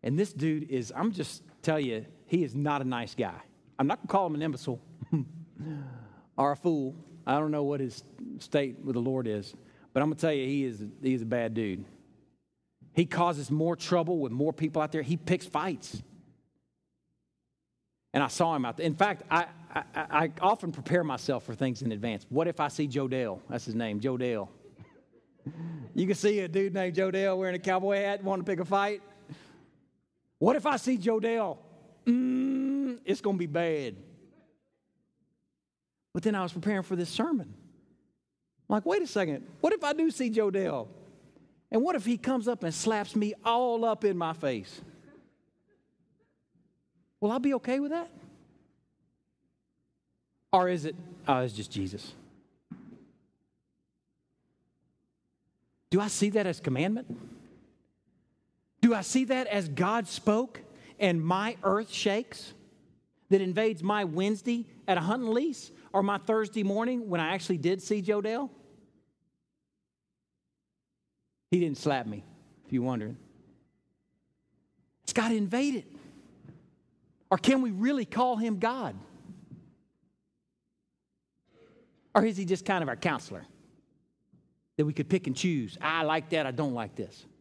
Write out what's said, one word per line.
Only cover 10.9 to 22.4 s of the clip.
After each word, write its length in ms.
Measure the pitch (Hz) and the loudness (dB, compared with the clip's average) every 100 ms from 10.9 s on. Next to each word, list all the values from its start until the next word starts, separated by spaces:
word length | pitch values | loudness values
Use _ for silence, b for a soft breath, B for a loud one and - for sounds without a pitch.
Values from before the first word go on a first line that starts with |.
| - | -4
he 120 | 135 | 0
is 80 | 127 | 0
a 40 | 113 | 2
bad 280 | 120 117 | 0 0
dude. 320 | 113 110 95 98 - _ _ _ _ _ _ _ _ - | 0 -2 -2 -8 -18 _ _ _ _ _ _ _ _ -4
He 140 | - 170 | 0 2
causes 440 | - 175 147 139 | 4 2 2 0
more 260 | 156 165 170 | 2 2 0
trouble 420 | - 180 165 175 | 2 2 4 0
with 120 | 135 | 0
more 220 | 120 147 | 0 0
people 300 | 151 156 160 | 0 -2 0
out 100 | 151 | 0
there. 80 | 156 | -2
He 160 | 131 165 | -2 -2
picks 300 | - 175 - | 0 0 0
fights. 560 | 147 185 151 - - - - - _ _ _ _ _ _ _ _ _ _ _ _ _ _ _ _ _ _ | -2 -2 -4 -8 -14 -14 -20 -20 _ _ _ _ _ _ _ _ _ _ _ _ _ _ _ _ _ _
And 100 | 135 | 2
I 60 | 139 | 2
saw 260 | - 165 | 4 2
him 120 | 151 123 | 2 -2
out 100 | 113 | 0
there. 80 | |
In 100 | 165 | -2
fact, 280 | 156 202 190 - | 2 2 2 2
I, 160 | 160 170 - - | 2 2 -8 -6
I, 100 | 160 - | -6 -4
I 380 | - 156 151 165 160 | -6 0 2 2 2
often 280 | 185 220 175 | 2 2 -2
prepare 320 | 143 - 180 | -8 0 2
myself 420 | 160 127 - 127 | 2 -4 -2 -4
for 100 | - | -4
things 260 | 110 131 120 | -2 -2 0
in 120 | 117 | -4
advance. 340 | 107 117 104 - | -2 -4 -4 -2
What 180 | 127 | 0